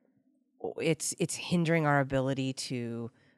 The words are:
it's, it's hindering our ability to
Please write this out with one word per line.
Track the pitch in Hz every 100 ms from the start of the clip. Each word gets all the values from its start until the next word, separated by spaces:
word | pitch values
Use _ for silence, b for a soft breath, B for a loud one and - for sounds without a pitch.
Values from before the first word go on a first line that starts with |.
| b _ _ _ _ _ - -
it's, | 139 156 - -
it's | 175
hindering | - - 175 160 165
our | 151 143
ability | 135 135 131 135 131
to | 127 - 127 117 117 117 b b